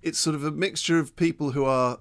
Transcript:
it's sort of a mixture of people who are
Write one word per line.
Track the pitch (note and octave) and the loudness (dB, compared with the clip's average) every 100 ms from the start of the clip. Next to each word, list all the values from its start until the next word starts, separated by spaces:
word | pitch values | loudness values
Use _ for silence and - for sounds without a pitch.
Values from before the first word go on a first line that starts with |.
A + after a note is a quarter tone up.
it's | D#3+ D#3+ | -6 -2
sort | - D3+ | -2 -2
of | |
a | D3 | -4
mixture | D3+ F#3+ D3+ - E3 | -2 -4 -4 0 2
of | D3 - | 2 0
people | E3+ E3 D3 | 0 0 -4
who | C3 C3+ | 0 2
are | C3 B2 B2 | 4 2 -2